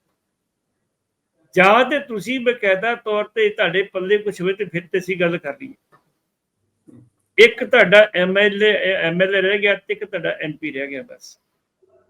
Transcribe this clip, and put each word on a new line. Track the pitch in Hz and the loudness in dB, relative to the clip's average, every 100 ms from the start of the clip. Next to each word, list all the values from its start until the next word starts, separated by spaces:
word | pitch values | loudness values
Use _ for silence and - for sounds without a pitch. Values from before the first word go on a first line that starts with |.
| _ _ _ _ _ _ _ _ _ _ _ _ _ _ _ 180 | _ _ _ _ _ _ _ _ _ _ _ _ _ _ _ 2
ਜਾਂ | 185 226 247 | 6 6 4
ਤੇ | 294 | -2
ਤੁਸੀਂ | 285 214 180 262 | -4 -10 -6 -4
ਬਕਾਇਦਾ | 240 247 202 185 226 233 | -2 -2 0 0 -2 -6
ਤੌਰ | 214 214 | -4 -4
ਤੇ | - 226 208 | -4 0 0
ਤੁਹਾਡੇ | 214 180 185 | 0 -2 -2
ਪੱਲੇ | 190 190 185 208 | -4 -4 -2 0
ਕੁਛ | 208 180 | -2 -6
ਹੋਵੇ | 180 | -6
ਤੇ | 196 190 | -6 -6
ਫਿਰ | 170 170 | -10 -6
ਤੇ | 185 | -6
ਅਸੀਂ | 180 180 | -4 -2
ਗੱਲ | 175 175 | -2 -4
ਕਰ | 143 | -10
ਲਈਏ। | 135 135 - _ _ _ _ _ _ _ _ _ _ _ - _ _ _ - | -14 -16 -20 _ _ _ _ _ _ _ _ _ _ _ -20 _ _ _ 4
ਇੱਕ | 226 - | 4 4
ਤੁਹਾਡਾ | 254 240 185 208 214 180 | 0 2 6 6 6 2
ਐਮ | 180 196 | 0 2
ਐਲ | 208 202 | 0 2
ਏ, | 214 196 185 | 0 0 -2
ਐਮ | 190 165 175 | -2 -2 0
ਐਲ | 190 196 | 0 2
ਏ | |
ਰਹਿ | 190 208 | 0 0
ਗਿਆ | 202 190 | 0 -2
ਤੇ | - | -6
ਇੱਕ | 208 208 | -10 -8
ਤੁਹਾਡਾ | 185 160 | -8 -6
ਐਮ | - 156 | -6 -8
ਪੀ | 147 151 | -10 -10
ਰਹਿ | 135 139 | -10 -10
ਗਿਆ | 135 | -12
ਬਸ। | 123 - - _ _ _ _ _ _ _ _ | -16 -20 -20 _ _ _ _ _ _ _ _